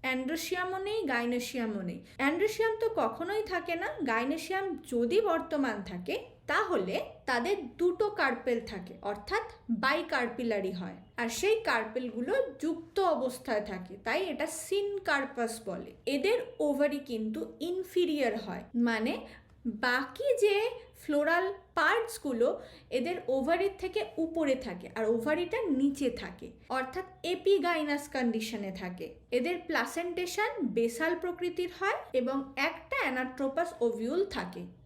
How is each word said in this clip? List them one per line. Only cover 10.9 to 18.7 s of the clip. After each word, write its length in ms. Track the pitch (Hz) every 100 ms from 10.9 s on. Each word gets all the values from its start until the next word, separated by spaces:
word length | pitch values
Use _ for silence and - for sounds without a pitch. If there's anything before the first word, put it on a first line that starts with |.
| 180 - -
আর 60 | 233 233
সেই 180 | 381 440 440
কার্পেলগুলো 640 | 233 220 226 247 220 262 523 539 -
যুক্ত 340 | - - - - 370 294
অবস্থায় 480 | 262 240 - 214 208
থাকে, 220 | 185 180 190 -
তাই 160 | 285 381
এটা 160 | 285 302 - -
সিনকার্পাস 880 | 392 403 403 370 285 269 - 226 220 -
বলে। 220 | 175 - - - 277
এদের 220 | 370 480 - - 294
ওভারি 320 | 277 294 285 277
কিন্তু 280 | 226 220 220 - - 330
ইনফিরিয়র 640 | 370 370 370 349 294 254 220 214
হয়, 180 | 185 -